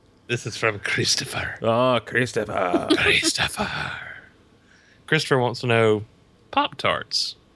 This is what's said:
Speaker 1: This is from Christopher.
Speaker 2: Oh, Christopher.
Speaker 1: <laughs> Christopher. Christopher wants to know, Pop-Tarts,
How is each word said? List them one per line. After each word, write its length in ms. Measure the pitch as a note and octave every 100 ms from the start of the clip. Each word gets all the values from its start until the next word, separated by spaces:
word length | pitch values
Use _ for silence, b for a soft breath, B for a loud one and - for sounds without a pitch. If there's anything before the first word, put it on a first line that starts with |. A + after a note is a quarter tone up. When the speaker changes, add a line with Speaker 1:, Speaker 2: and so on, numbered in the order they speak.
| _ _ -
Speaker 1:
This 180 | A#2+ A#2
is 100 | -
from 220 | A2+ G#2+
Christopher. 760 | - - - - - - - -
Speaker 2:
Oh, 380 | A2 A#2 B2+ A#2+ -
Christopher. 800 | A#2 B2 A2+ G#2 - F2+ - -
Speaker 1:
<laughs> 40 | -
Christopher. 920 | G4+ - D#4+ - - - G#3 - - - - - - _ _ _ b b b b -
Christopher 320 | D#3 - C#3
wants 200 | A#2+ A#2
to 60 | B2
know, 360 | A#2 A2 G#2+ G#2 _ _ _ -
Pop-Tarts, 840 | - D4 - - D#2 - - - - _